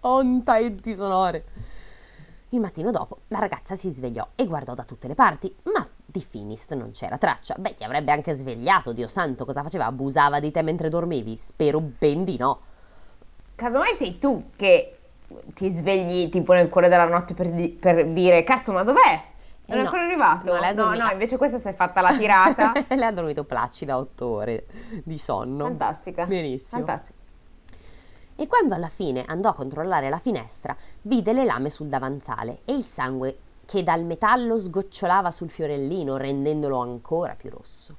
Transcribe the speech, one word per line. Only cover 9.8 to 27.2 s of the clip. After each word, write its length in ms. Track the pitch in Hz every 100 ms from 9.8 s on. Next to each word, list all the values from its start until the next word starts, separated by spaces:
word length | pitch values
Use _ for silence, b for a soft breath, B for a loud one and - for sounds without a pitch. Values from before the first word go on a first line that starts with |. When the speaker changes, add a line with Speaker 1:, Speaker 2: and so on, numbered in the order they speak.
| 117
Speaker 1:
Abusava 520 | 131 139 139 143 143
di 120 | 147
te 100 | 156
mentre 260 | 160 160 160
dormivi? 480 | 165 170 151 110 110
Spero 440 | - - 151 151
ben 420 | 156 120 151 147
di 140 | 190 135
no. 220 | 127 135 b b b b b b - - - -
Speaker 2:
Casomai 400 | 240 247 381 427
sei 240 | 226 175
tu 320 | 277 214 - -
che 440 | 196 175 - - - - - - - -
ti 140 | 190
svegli, 580 | 170 160 196 180 180 170
tipo, 240 | 180 175
nel 160 | 180 170
cuore 180 | 180 175
della 200 | 175 170
notte 260 | 170 175
per 160 | 175 175
di-, 200 | 170 170
per 360 | - 185 170 156
dire: 340 | 165 180 175
"Cazzo, 280 | 165 254 -
ma 100 | 190
dov'è? 380 | 196 294 480 160 - b b b -
Non 0 |
Speaker 1:
Eh, 80 |
Speaker 2:
è 20 | 247
Speaker 1:
no. 40 | 262
Speaker 2:
ancora 180 | 359
arrivato?" 500 | 349 349 214 165 180
Speaker 1:
No, 60 | 175
lei 100 | 175
ha 40 |
Speaker 2:
No, 100 | 208
Speaker 1:
dormito. 200 | 220 226 226
Speaker 2:
no, 60 |
invece 260 | 190 226 254
questa 200 | 277 240
si 100 | 208
è 60 |
fatta 280 | 190 175 -
la 140 | - 285
tirata. 580 | 214 196 185 - -
Speaker 1:
<laughs> 160 | 285 -
Lei 120 | 262
ha 80 | 226
dormito 320 | 196 160 147
placida 540 | 147 123 123 - 147 131
otto 300 | 131 - 123
ore 380 | 110 107 113 - 220 233 220
di 140 | - 156
sonno. 480 | - 104 117 139 147
Speaker 2:
Fantastica. 600 | 247 - - - - 175
Speaker 1:
Benissimo. 420 | 190 151 127 - 240 190
Speaker 2:
Fantastica. 360 | - - -